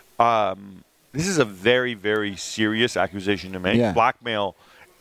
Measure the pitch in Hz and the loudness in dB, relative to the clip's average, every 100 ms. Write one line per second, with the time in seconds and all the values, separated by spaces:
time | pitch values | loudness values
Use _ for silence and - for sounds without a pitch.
0 | _ - 117 113 101 95 98 92 - _ | _ 0 2 4 0 -4 -12 -20 -20 _
1 | _ 135 185 170 113 92 104 127 123 110 | _ -6 -2 0 0 0 2 2 0 -4
2 | 104 107 101 92 - - 107 110 120 - | -2 0 -2 -6 -8 0 0 2 0 0
3 | 95 98 95 98 92 92 90 113 113 117 | -2 -2 -2 -2 -4 -4 0 2 2 2
4 | 117 - 120 110 98 - _ - - _ | 2 0 -4 -4 -4 -6 _ -20 -20 _